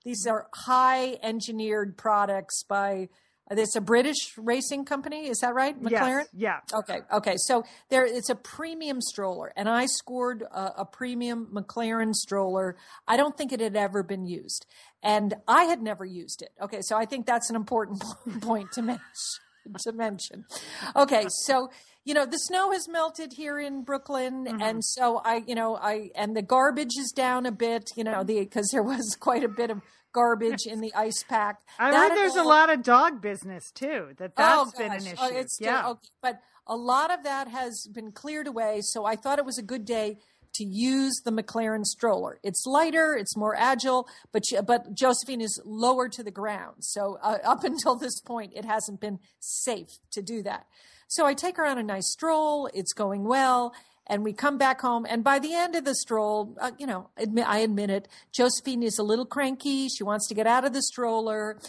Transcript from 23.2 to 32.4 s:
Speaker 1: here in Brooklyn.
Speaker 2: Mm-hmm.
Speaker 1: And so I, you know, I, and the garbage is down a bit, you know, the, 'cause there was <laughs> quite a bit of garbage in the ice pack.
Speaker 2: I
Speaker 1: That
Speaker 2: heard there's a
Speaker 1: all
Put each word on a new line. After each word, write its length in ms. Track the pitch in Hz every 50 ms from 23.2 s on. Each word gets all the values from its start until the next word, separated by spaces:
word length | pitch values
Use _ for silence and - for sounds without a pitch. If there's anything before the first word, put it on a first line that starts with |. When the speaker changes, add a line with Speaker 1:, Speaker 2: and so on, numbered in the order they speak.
| 320 285 254
Speaker 1:
here 260 | 269 311 294 294 294
in 240 | 294 285 277 269 247
Brooklyn. 640 | 240 277 269 269 - 285 262 254 254 262 262 262
Speaker 2:
Mm-hmm. 160 | 254 226 214
Speaker 1:
And 220 | 208 220 220 226 220
so 380 | - - 254 254 240 233 - -
I, 200 | 226 226 233 233 -
you 80 | 247
know, 200 | 233 226 226 226 196
I, 320 | - 208 214 214 214 185 -
and 200 | - 208 208 220
the 60 | 220
garbage 560 | 202 190 254 262 262 285 262 285 302 240 233 269
is 140 | 269 233 -
down 300 | - 262 254 254 254 247
a 60 | 254
bit, 400 | 226 190 233 233 233 233 214 - -
you 80 | 226 220
know, 200 | 220 220 190 190
the, 220 | 190 220 214 196
'cause 240 | 190 - 220 208 202
there 120 | - 262 208
was 320 | 233 269 247 247 214 -
<laughs> 40 | -
quite 240 | - - 247 240 -
a 60 | 233
bit 200 | 202 220 240 226
of 100 | 220 202 - _ _ _ _ _ -
garbage 520 | 240 240 240 233 220 226 226 233 202 -
in 140 | 226 220 220
the 100 | 220 220 -
ice 260 | 202 214 220 214 - - -
pack. 320 | 262 220 208 208 208 - _ _ - -
Speaker 2:
I 140 | 226 269
Speaker 1:
That 180 | 285 311 349 415
Speaker 2:
heard 80 | 339 415
there's 180 | 403 370 -
a 20 |
Speaker 1:
all 80 | 359